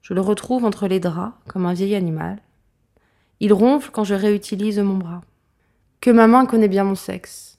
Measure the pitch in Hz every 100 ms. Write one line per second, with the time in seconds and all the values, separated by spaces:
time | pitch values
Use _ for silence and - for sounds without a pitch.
0 | - 185 190 202 - 254 233 202 196 190
1 | 180 165 226 - - 190 180 180 196 202
2 | 175 160 160 202 _ _ _ _ _ _
3 | _ _ _ _ 208 196 233 285 - -
4 | 202 196 208 202 - 196 214 208 202 190
5 | 170 175 - _ _ _ _ _ _ _
6 | 247 233 226 247 254 226 208 196 196 190
7 | - 185 - - -